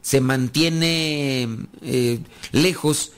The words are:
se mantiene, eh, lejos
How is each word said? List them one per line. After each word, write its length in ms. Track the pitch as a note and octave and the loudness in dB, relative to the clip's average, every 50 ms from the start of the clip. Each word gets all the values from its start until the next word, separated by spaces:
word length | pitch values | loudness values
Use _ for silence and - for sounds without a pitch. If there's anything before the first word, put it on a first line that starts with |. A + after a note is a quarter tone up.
se 180 | - - - C3+ | -2 0 0 2
mantiene, 1300 | C3 B2+ C3+ C3 B2+ A#2+ B2 D3 D#3+ E3 E3 E3 E3 E3 E3 E3 D#3+ D#3 D3+ D3 C#3+ C#3 C3+ B2+ B2 A2+ A2+ A2 - - - - | 2 2 0 0 0 -2 0 0 2 2 2 2 2 2 2 0 0 -2 -2 -2 -2 -2 0 -2 -2 -4 -6 -8 -10 -14 -14 -14
eh, 380 | - B2 B2 B2+ A#2+ A#2+ A#2+ A#2 - - - - - - | -6 -2 0 0 2 0 0 -2 -6 -12 -16 -18 -14 0
lejos 600 | - C3 D#3 F#3 F3 - - D3+ D3 - - - - | 2 2 4 4 0 0 0 0 0 0 -4 -8 -10